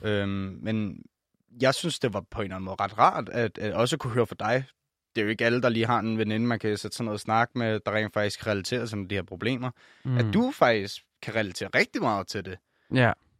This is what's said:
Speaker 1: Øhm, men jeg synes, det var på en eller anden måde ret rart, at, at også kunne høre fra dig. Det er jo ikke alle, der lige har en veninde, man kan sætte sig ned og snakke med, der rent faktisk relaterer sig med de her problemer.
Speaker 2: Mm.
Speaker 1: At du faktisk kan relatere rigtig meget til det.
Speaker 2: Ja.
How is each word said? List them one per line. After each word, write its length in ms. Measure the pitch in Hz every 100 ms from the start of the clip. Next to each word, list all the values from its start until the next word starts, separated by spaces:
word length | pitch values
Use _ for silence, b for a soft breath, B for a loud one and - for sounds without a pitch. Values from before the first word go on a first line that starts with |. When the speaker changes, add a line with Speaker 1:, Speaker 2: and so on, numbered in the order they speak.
Speaker 1:
Øhm, 560 | 107 101 101 98 95 92
men 400 | 110 110 104 - - _ _ _ _ 120
jeg 140 | 135
synes, 240 | - 170 -
det 140 | 123
var 80 | 101
på 200 | - 117
en 40 |
eller 120 | 98 95
anden 80 |
måde 120 | 95 95
ret 180 | 101 104
rart, 300 | 160 180 104
at, 300 | 120 113 -
at 140 | 107
også 240 | 95 123 156
kunne 160 | 127
høre 140 | 120 117
fra 100 | -
dig. 260 | 107 127 135 _ _ _ _
Det 60 | 113
er 40 |
jo 60 | 107
ikke 140 | 110
alle, 180 | 117 123
der 60 | 123
lige 180 | 113 113
har 120 | 117
en 200 | 110 110
veninde, 280 | 107 110 120
man 120 | 113
kan 180 | 107 104
sætte 200 | 104 -
sig 80 |
ned 80 | 113
og 80 | 104
snakke 380 | - 113 120 127
med, 220 | 113 107 -
der 60 |
rent 220 | 107 107
faktisk 320 | 107 104 - 113
relaterer 400 | 101 90 123 113
sig 120 | 104
med 100 | 92
de 60 |
her 80 | 101
problemer. 480 | - 87 110 127 127 - b b
Speaker 2:
Mm. 120 | 131 120
Speaker 1:
At 60 | 113
du 160 | 190 254
faktisk 540 | - 131 110 98 - _ _
kan 120 | -
relatere 340 | 110 101 85 98
rigtig 280 | 131 123 262
meget 240 | 139 101 92
til 180 | 104
det. 140 | 95 90 _ _ -
Speaker 2:
Ja. 180 | 131 117 - _